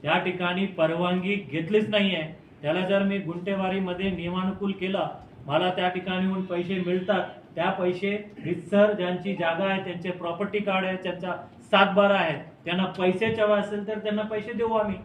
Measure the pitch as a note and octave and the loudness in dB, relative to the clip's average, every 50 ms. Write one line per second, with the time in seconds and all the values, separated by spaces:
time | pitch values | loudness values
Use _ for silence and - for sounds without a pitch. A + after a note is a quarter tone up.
0 | - D3 E3 F3+ F3+ F#3 E3+ F3 F3+ F3 F3+ F#3 G3 F#3+ - - D#3+ D#3+ E3 E3+ | 2 2 2 2 2 -2 -2 -2 -2 -2 0 0 -2 -2 2 2 2 2 2 0
1 | F3+ F3 F3+ F#3 F3+ F#3+ G#3 G3+ - C3 C3+ E3 E3 D#3+ G#3 G#3+ G#3+ G#3+ G#3+ G#3 | 0 0 0 0 0 0 -2 -2 -4 -4 -4 -4 -2 2 2 2 2 4 2 2
2 | G3 G3 F3+ D#3+ D#3 D#3 - - - - - - D3 D3 E3 F3+ F#3 F#3 G3 G3 | 2 2 0 -2 -4 -8 -10 -16 -20 -20 -18 -6 -2 0 0 0 0 2 2 2
3 | G3 G3 G3 G3 D#3 D#3 F3 F3 F3 G3+ G3 G3 F#3+ F#3 F#3 G3 F#3+ F3+ F3+ F3 | 2 2 0 -2 -4 -6 -6 -6 -4 -4 -2 -2 -2 -2 -2 -2 -2 -4 -4 -2
4 | G3 G3 F#3 E3 E3+ F3 F3+ F#3 F#3 F#3+ G3+ - G3+ G3 F#3+ - F#3 G3 G3 F#3 | -2 -4 -2 -4 -4 -4 -2 -2 -2 -2 -2 -2 -4 -4 -4 -4 -4 -2 -2 -2
5 | - - - - - - - - - C#3 - - C4 - - G3+ F3+ F3+ F3+ F3+ | -2 -4 -6 -12 -16 -20 -20 -16 -6 0 2 2 2 2 0 0 0 0 0 -2
6 | F3 F#3 F#3 F#3 F#3+ F#3+ F#3+ F#3 F#3 - F3 F3 F3 F3 F#3+ F3+ F3 F3 F3+ F#3 | -4 -2 -2 0 0 0 0 -2 -2 -2 -2 -4 -2 -2 -2 -2 0 0 0 0
7 | F#3 G#3+ G3+ F3+ F3+ - - - - - - - E3+ F#3+ F#3+ G3 F3+ F3+ F3+ - | 0 0 0 0 0 -4 -8 -18 -20 -10 -4 -2 -2 -2 0 0 0 0 0 0
8 | G3 G3 G#3 G#3 - - - - - - F3+ E3+ - - G3+ G3+ G#3 G#3+ G#3 G3+ | -2 -2 -2 -4 -6 -10 -14 -10 -6 -4 -4 -4 -4 2 6 6 6 6 6 0
9 | F3+ F3+ F3+ F3+ - G3 F#3+ E3 - E3 E3 F3+ G3 F#3+ F#3+ F#3+ F#3 F#3 F3 E3+ | 0 -2 -2 -2 -2 -4 -2 0 0 0 0 2 0 0 0 -2 -2 -6 -8 -6
10 | F3 F#3 F3+ E3+ E3+ E3+ E3+ F3 G3+ G3 G3+ G#3 G3+ G3 F#3+ F#3+ F#3 F#3 F#3+ F#3 | -6 -6 -6 -4 -6 -6 -4 -4 -4 -2 -2 -2 0 0 0 0 0 -2 -4 -4
11 | - F3+ F3 - - F3+ E3+ - - - - - - - - F#3+ G3 F#3+ F3+ G3+ | -4 -6 -6 -4 -6 -6 -6 -8 -10 -16 -20 -20 -2 2 6 6 6 6 6 6
12 | G3+ G3+ G3 F#3+ E3+ D#3+ D3 - - - - - - E3 F3 F#3 F#3 F3 - F#3+ | 6 6 4 4 2 0 -2 -4 -8 -14 -18 -12 -6 -2 0 0 0 -2 0 2
13 | F3+ F#3 F3+ - A3+ A3 A3 A3 G#3+ G#3 G#3 G3+ F#3+ - G#3 G3+ G3 G#3+ A3 G#3 | 2 2 4 4 0 0 2 2 4 4 4 4 2 0 -4 -6 -4 -4 -4 -2
14 | G#3 G#3+ G#3 G#3+ G#3 G#3+ A3 G#3 G#3 B3 A#3 G#3 A#3 A3+ A3+ A3 G#3+ G3+ F#3+ - | -2 -2 -2 -2 -2 -2 -4 -4 -4 -4 -4 -2 0 2 2 2 2 0 -2 -6